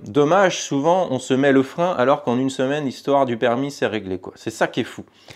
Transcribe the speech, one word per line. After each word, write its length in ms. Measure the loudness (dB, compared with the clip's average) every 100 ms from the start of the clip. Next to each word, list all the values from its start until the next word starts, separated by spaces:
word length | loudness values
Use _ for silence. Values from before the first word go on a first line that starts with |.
| -2
dommage, 560 | 2 4 4 2 0
souvent, 460 | -4 0 2 2 0
on 80 | -2
se 160 | 0
met 180 | 2 4
le 120 | 4
frein, 320 | 2 0 -2 2
alors 260 | 2 2
qu'en 140 | 0 -2
une 140 | -2
semaine, 340 | -2 -2 -2 -4
l'histoire 400 | -6 0 2 2
du 100 | 0
permis, 360 | 0 0 -2
c'est 160 | -2 -2
réglé, 320 | -2 -6 -8
quoi. 120 | -10 -12
C'est 160 | -8
ça 160 | -2 -2
qui 140 | -2
est 20 |
fou. 200 | -6 -8 -18 _ -20